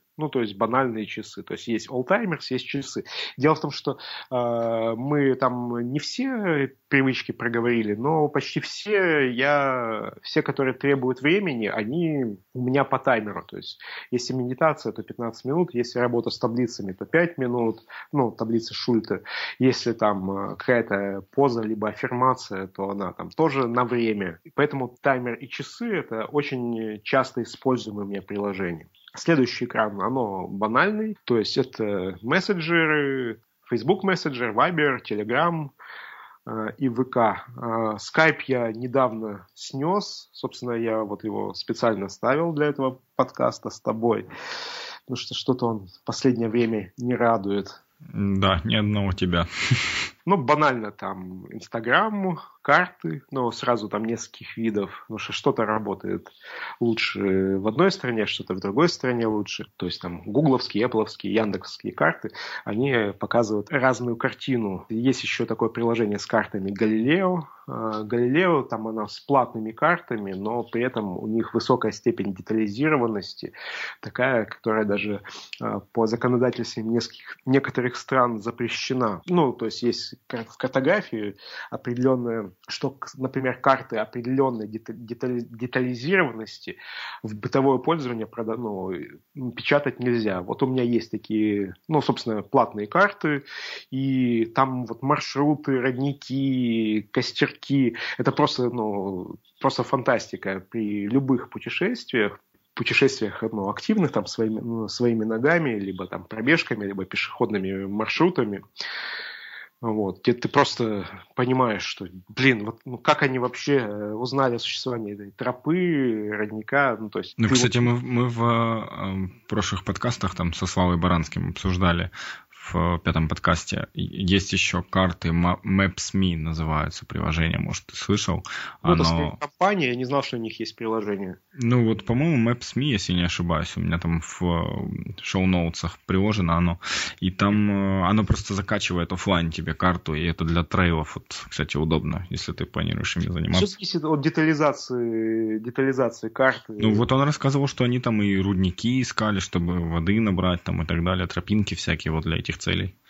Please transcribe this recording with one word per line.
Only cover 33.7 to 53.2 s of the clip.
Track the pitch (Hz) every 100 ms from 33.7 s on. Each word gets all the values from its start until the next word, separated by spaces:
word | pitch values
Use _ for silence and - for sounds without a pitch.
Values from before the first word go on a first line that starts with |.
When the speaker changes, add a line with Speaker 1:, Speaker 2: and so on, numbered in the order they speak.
| 117 123 202
Speaker 1:
Messenger, | 190 180 156 123 120
Viber, | 107 160 165 147 123 -
Telegram, | 107 107 127 170 165 143 _ - - - - - - -
э, | 113 110 110
и | 131
В | 117 127
К. | 127 110 95 - 120
Э, | 120 113 110 104
Skype | - - 160 156 -
я | 127 117
недавно | 110 123 135 123 113 110 98 -
снёс, | - - 135 156 202 - - -
собственно, | - 127 - 123
я | 117 117 110
вот | 101 104
его | 107 104 101
специально | - - 110 120 101 98
ставил | - 117 143 170
для | 151 147
этого | 143 131 127 _ -
подкаста | 127 - 123 - 107
с | -
тобой, | 113 113 117 104 107 - - - - - - - -
потому | 123
что | -
что-то | - - 127 117
он | 110 92
в | - -
последнее | - 135 117 113
время | 117 113 110 87 -
не | 123 117
радует. | 117 113 98 101 95 - _ _
Speaker 2:
Да, | - 104 98 95 95 90 110
ни | 110
одного | 104 104 98
тебя. | 92 92 87 85
<laughs> | - - 127 - - - - 170
Speaker 1:
Ну, | 190
банально | 123 151 151 120 107
там | - 98 95 92 92 -
Instagram, | 110 - 117 117 156 214 208 185 160 - _
карты, | - 156 180 - 160 151